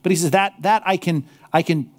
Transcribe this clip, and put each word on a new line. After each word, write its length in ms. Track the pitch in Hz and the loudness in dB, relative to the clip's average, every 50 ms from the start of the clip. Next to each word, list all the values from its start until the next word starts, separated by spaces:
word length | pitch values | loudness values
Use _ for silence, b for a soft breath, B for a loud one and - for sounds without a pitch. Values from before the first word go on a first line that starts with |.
| B | B
but 80 | 185 190 | -2 0
he 40 | |
says, 140 | 160 175 151 | 0 0 2
"That, 240 | 139 190 196 196 - - 151 | 2 2 0 0 -4 -6 -2
that 220 | 196 214 214 - | 0 0 0 0
I 100 | 190 196 | -2 -2
can, 280 | 185 - 175 165 147 135 B B B B B B | -2 -2 -2 -4 -4 -4 B B B B B B
I 100 | 165 165 | -2 0
can 280 | - 165 151 123 - _ | 0 -2 -2 -2 -8 _